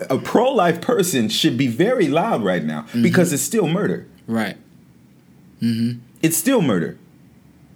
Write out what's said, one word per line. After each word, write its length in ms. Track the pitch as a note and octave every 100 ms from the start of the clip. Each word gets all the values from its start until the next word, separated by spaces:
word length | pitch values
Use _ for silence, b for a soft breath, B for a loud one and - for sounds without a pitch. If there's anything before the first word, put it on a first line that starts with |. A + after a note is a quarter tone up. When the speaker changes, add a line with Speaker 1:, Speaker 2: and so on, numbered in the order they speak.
| -
Speaker 1:
a 80 | C3
pro-life 640 | B2 F#3 B3 C4+ F3 E3+
person 480 | - A#3+ F3+ C3+ G#2+
should 300 | - D#3+ A#2+
be 80 | C#3
very 420 | A2+ G3 C4 D#3+
loud 340 | D3 G#3+ E3+
right 220 | F#2+ F2+
now 180 | - D2+
Speaker 2:
Mm-hmm. 180 | - A#2+
Speaker 1:
because 320 | C#3+ F3 E3+
it's 80 | C#3
still 260 | - A3+ E3+
murder. 380 | E3+ E3 F2 - - -
Speaker 2:
Right. 300 | A2+ G#2 F2 - - - _ - - _ - - -
Mm-hmm. 380 | A2+ A2+ A#2 A#2+ - -
Speaker 1:
It's 160 | D#3+ E3
still 240 | - C4+
murder. 340 | D3 F#2+ C#2+ - - _ - - - - -